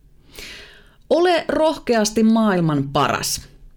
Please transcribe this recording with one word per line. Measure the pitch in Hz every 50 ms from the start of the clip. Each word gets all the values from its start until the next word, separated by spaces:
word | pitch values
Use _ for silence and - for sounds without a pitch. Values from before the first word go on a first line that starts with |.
| - - _ - - - - - - - - - - - - - - - _ _ - -
Ole | 269 320 349 370 339 311 -
rohkeasti | - 294 294 311 320 294 - - - 233 220 208 214 - 226 220
maailman | 220 226 226 220 214 185 180 170 156 147 139 139 139 139
paras. | 147 135 117 - - - - - - - - - - - - -